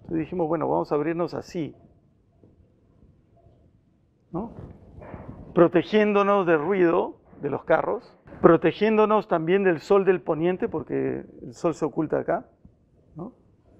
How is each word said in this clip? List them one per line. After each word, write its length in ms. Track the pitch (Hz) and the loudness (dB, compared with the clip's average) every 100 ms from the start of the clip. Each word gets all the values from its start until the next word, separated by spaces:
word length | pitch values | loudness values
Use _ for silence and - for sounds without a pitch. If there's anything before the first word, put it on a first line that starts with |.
Entonces 180 | - 165 | -8 -6
dijimos, 280 | 151 180 156 | -6 -4 -2
"Bueno, 220 | 165 135 | -2 -2
vamos 220 | 160 165 | -2 -2
a 40 | 147 | -2
abrirnos 380 | 151 165 165 | -2 -4 -4
así", 420 | 135 - 180 139 - - _ _ _ _ _ - _ _ _ _ _ _ _ _ _ _ _ _ _ _ _ _ _ _ | -6 -10 -8 -8 -12 -20 _ _ _ _ _ -20 _ _ _ _ _ _ _ _ _ _ _ _ _ _ _ _ _ _
¿no? 220 | 170 226 - - - - - - - - - - | -10 -10 -14 -18 -20 -20 -20 -18 -18 -18 -18 -2
Protegiéndonos 920 | 180 170 170 - 214 208 202 202 202 175 | 4 4 4 2 2 4 2 2 2 2
del 140 | 160 | 0
ruido 600 | 156 196 170 175 220 - _ - | 2 2 2 2 -2 -8 _ -10
de 80 | 143 | -6
los 140 | 135 | -6
carros, 540 | - 160 - 214 - _ - - | 0 0 0 -6 -10 _ -20 2
protegiéndonos 840 | 180 165 170 - 208 214 208 214 - | 6 6 4 0 0 2 2 2 0
también 360 | 170 160 196 | -4 0 0
del 160 | 190 156 | 2 0
sol 260 | - 202 185 | 2 2 4
del 160 | 160 | 0
poniente, 480 | - 151 175 185 226 | 0 -2 0 -2 -4
porque 560 | 160 131 139 135 131 135 139 | -6 -6 -4 -4 -6 -12 -18
el 120 | 135 | -18
sol 200 | 117 170 | -6 -4
se 100 | 147 | -2
oculta 360 | 151 - 151 143 | -4 -4 -2 -2
acá, 260 | 127 175 - _ - _ _ _ _ 156 | -2 -6 -6 _ -20 _ _ _ _ -16
¿no? 180 | 208 _ _ _ _ | -16 _ _ _ _